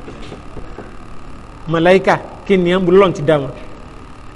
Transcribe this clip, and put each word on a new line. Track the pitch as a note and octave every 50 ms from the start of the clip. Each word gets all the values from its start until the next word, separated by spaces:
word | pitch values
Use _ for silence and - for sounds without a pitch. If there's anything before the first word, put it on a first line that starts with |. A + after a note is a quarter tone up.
| - - - - - - - - - - - - - - - - - - - - - - - - - - - - - - - - - -
Màláíkà, | D#3+ E3 E3 F3 F#3+ F#3+ - - F3+ D3+ - - - - -
kí | - G3+
ni | F#3 F3+ F3 F3+
à | F#3+
ń | F#3+
bolo | E3+ F3 F#3+
Ọlọ́run | G3+ F#3 D#3+
ti | - D3
dá | C#3+ D#3 D3
wọn? | C3+ C3 - - - - - - - - - - - - - - - - -